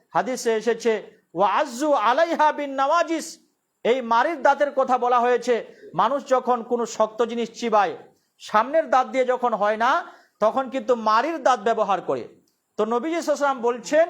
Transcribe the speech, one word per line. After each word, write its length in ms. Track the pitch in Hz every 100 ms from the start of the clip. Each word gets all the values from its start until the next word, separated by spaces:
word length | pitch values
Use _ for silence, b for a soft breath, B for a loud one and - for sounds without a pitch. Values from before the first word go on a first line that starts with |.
| _
হাদিসে 400 | 165 202 240 233
এসেছে, 680 | 220 226 226 233 214 - _ _
ওয়াজ্জু 600 | 165 196 220 302 233 302
আলাইহা 580 | 262 208 269 339 294 302
বিন 220 | 285 285
নওয়াজিস, 640 | 269 269 339 320 320 - - _ _ _ _
এই 180 | 202 262
মারির 400 | 226 233 294 311
দাঁতের 300 | 285 277 285
কথা 260 | 269 247 254
বলা 220 | 240 247
হয়েছে। 580 | 240 240 247 226 - - -
মানুষ 340 | 175 220 277 -
যখন 360 | 254 247 247
কোনো 220 | 226 240 226
শক্ত 360 | - 214 214
জিনিস 300 | 233 233 226 -
চিবায়, 380 | 233 208 180 127 - _ _ _
সামনের 500 | - 214 247 320 269
দাঁত 180 | 269 226
দিয়ে 180 | 262 247
যখন 280 | 254 247
হয় 240 | 202 208 220
না, 280 | 240 330 - B B _
তখন 300 | 214 226 262
কিন্তু 260 | 262 262 240
মারির 480 | 214 220 294 320
দাঁত 160 | 262 247
ব্যবহার 420 | 220 226 202 180
করে। 260 | - 131 101 - _ _ _ -
তো 80 | 214
নবীজি 360 | 240 311 339
সাল্লাল্লাহু 480 | 302 269 285 262 233
আলাইহি 140 | 247
ওয়াসাল্লাম 260 | 190 302